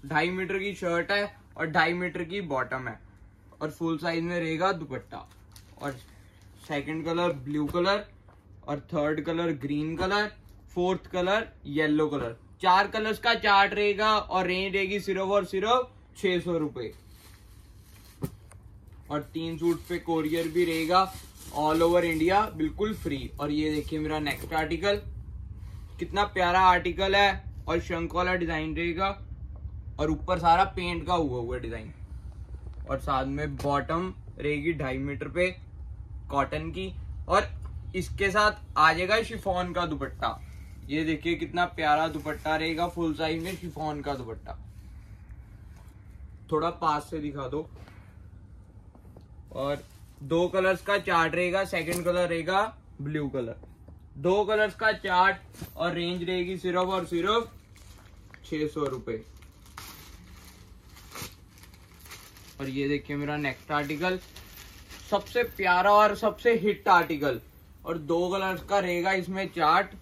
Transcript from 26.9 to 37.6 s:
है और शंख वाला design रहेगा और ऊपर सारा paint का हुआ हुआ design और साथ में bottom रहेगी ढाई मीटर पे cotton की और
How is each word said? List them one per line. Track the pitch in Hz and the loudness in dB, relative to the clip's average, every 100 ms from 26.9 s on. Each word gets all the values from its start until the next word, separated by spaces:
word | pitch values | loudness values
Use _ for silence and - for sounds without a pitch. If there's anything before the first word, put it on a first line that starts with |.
| 170 196 196 | 0 4 6
है | 202 190 - - - | 6 4 -8 -10 -2
और | 165 | -2
शंख | - 170 165 160 | -2 -4 -2 0
वाला | 180 180 | 0 0
design | 165 160 156 156 | -2 -2 -4 -2
रहेगा | 170 165 190 202 - - - - - - - - | -2 -2 -2 -4 -10 -12 -12 -10 -10 -12 -12 -2
और | 156 | 0
ऊपर | 151 - 180 | 0 0 2
सारा | 170 170 196 | 6 6 6
paint | 190 180 170 156 | 2 -4 -4 0
का | |
हुआ | 175 147 123 | 0 2 -2
हुआ | 120 123 | -4 -6
design | 117 113 110 - - - - - - - - - - | -6 -8 -12 -14 -14 -12 -12 -14 -14 -12 -12 -12 -6
और | 135 | -4
साथ | 151 135 135 | 0 0 0
में | 139 151 135 | -2 -4 -2
bottom | 143 143 139 165 185 - - - | 0 0 0 -2 -2 -8 -14 -6
रहेगी | 147 147 156 | -2 0 -2
ढाई | 156 135 131 | -2 -4 -4
मीटर | 139 139 - | -4 -6 -6
पे | 151 185 180 - - - - - - - | 0 0 -2 -14 -14 -14 -12 -12 -12 -2
cotton | 139 135 151 160 | 0 0 -2 -6
की | 160 190 - - - - | -6 -8 -8 -10 -10 2
और | 190 - - | 2 2 -8